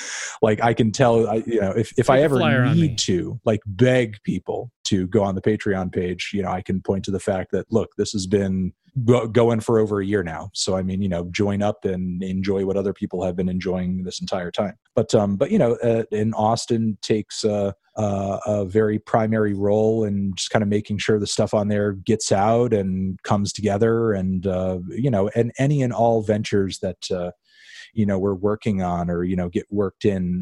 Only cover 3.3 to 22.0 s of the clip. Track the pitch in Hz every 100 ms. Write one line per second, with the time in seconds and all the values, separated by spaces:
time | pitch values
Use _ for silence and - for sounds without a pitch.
3.3 | 117 117 107 104 92 127 127 110 104 -
4.3 | 92 - 85 123 _ - 98 92 104 98
5.3 | 92 110 107 107 95 90 98 90 87 -
6.3 | 101 90 92 - 92 - 98 98 95 107
7.3 | 92 90 95 - 110 87 - - 104 92
8.3 | 101 95 95 90 _ _ 131 117 120 113
9.3 | 120 117 110 - 110 107 101 98 104 85
10.3 | 80 98 - - 95 92 95 98 87 87
11.3 | 87 101 101 104 - 98 92 92 90 95
12.3 | 95 98 98 95 98 98 92 101 90 92
13.3 | 87 92 92 92 90 90 92 90 - 90
14.3 | 98 87 - 98 - _ 123 107 113 101
15.3 | 98 143 214 120 117 120 113 110 107 110
16.3 | 107 107 117 - 117 110 98 - 110 -
17.3 | - 110 104 101 - _ - 104 98 98
18.3 | 95 110 104 92 110 107 107 - 117 110
19.3 | 110 104 98 101 107 110 113 104 101 98
20.3 | 92 - 113 101 104 - 101 - 107 101
21.3 | - 123 110 104 104 104 98